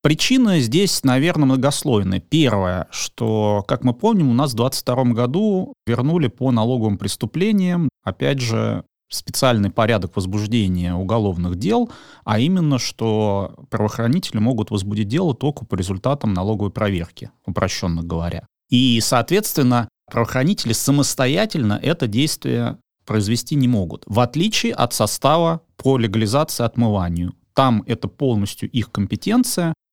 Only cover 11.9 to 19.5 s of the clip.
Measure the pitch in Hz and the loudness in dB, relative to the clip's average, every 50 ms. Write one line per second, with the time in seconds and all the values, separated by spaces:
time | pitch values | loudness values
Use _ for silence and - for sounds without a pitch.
11.9 | - - - - - - - - 107 110 127 175 190 180 160 147 135 120 - - | -6 -14 -20 -20 -20 -10 -6 -2 0 2 2 2 2 2 2 2 0 0 -2 -6
12.9 | - - 113 113 107 107 107 104 98 98 95 - - - - - - 104 107 104 | -6 -4 -2 0 0 2 2 0 0 -2 -2 -6 -10 -16 -10 -6 -2 -2 -2 -2
13.9 | - - 117 117 151 190 - - - 107 107 - 123 110 104 - 110 95 95 101 | -2 0 0 0 0 0 -2 -2 -2 0 0 0 0 -2 -2 -2 -4 -4 -2 -2
14.9 | 104 107 107 101 127 175 190 160 120 - 131 151 147 - - - - - 90 95 | -2 -2 -2 -2 0 0 0 0 -2 -2 -2 -4 -4 -6 -6 -6 -4 -4 -2 -4
15.9 | 95 95 - 131 143 143 - 107 92 87 95 107 110 95 104 95 - 98 107 101 | -4 -2 -2 -2 -2 -2 -2 -2 -2 0 0 -2 -2 -2 -4 -4 -4 -2 -2 -2
16.9 | 95 82 87 - _ - - - _ _ _ - - - 95 90 - - 95 90 | -2 -2 -4 -8 _ -16 -18 -18 _ _ _ -8 -4 -4 -4 -4 -2 -4 -4 -2
17.9 | 82 82 85 85 82 82 85 85 82 - - - _ _ _ _ 120 123 131 127 | -2 -4 -4 -4 -4 -4 -4 -4 -6 -8 -12 -16 _ _ _ _ 2 4 4 4
18.9 | 117 113 - - 131 120 117 - 175 208 214 - | 4 2 2 2 2 0 2 2 0 0 0 0